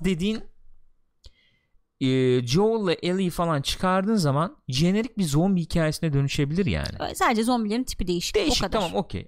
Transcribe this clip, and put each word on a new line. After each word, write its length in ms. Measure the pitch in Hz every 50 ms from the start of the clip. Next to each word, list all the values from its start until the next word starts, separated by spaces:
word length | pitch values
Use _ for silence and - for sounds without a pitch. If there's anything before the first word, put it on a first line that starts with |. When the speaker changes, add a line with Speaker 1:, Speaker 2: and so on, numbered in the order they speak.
| 160
Speaker 1:
dediğin, 400 | 190 185 156 185 214 220 226 - - - - - - - - - - _ _ _ _ _ _ _ - _ _ _ _ _ _ _ _ _ _ _ _ _ -
e, 60 | 135 131 131 131 131 127 123 127 123
Joel'la 460 | 120 135 185 214 220 226 220 202 175 156
Ellie'yi 360 | - - 175 185 196 190 175
falan 320 | - - 170 170 156 143
çıkardığın 540 | - - - - 190 185 185 190 190 214 226
zaman 420 | 208 156 143 131 147 170 - - _ -
jenerik 500 | - 127 135 170 180 190 220 226 - -
bir 60 | 208 185
zombi 380 | 147 135 156 175 196 190 175
hikayesine 520 | 156 - - 170 160 156 147 - 170 160 139
dönüşebilir 520 | 139 139 135 - 151 143 143 160 190 196
yani. 320 | 131 82 73 69 - - -
Speaker 2:
Ö, 160 | - - -
sadece 280 | - 370 294 240 208 226
zombilerin 400 | 247 247 233 220 202 220 247 254
tipi 240 | - - - 196
değişik, 280 | 180 175 175 - - -
Speaker 1:
Değişik, 280 | 214 185 302 - - 208
Speaker 2:
o 40 |
kadar. 120 | 180 - 220
Speaker 1:
tamam, 160 | 180 160 180
okey. 320 | 202 - - - 90 -